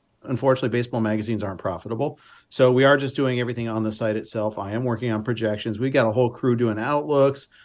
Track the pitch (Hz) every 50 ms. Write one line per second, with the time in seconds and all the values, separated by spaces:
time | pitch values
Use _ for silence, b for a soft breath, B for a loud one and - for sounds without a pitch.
0 | _ _ _ _ - - 131 117 139 135 131 127 131 117 113 120 120 120 - 117
1 | 110 107 107 107 104 117 113 101 98 85 85 82 - 101 87 87 - 110 113 113
2 | 143 147 - b b b b b b b b - 131 127 127 131 135 139 143 139
3 | 139 131 - 147 135 127 123 123 120 120 117 120 117 113 110 110 110 107 107 -
4 | 117 107 107 110 107 - - 110 107 107 - 104 101 98 107 120 127 123 117 104
5 | 123 117 107 110 107 123 113 107 110 107 107 107 - 113 104 104 127 135 135 135
6 | 117 110 104 127 123 117 120 - - 127 120 117 120 113 104 110 113 135 147 147
7 | 151 151 147 139 135 139 139 - - - b b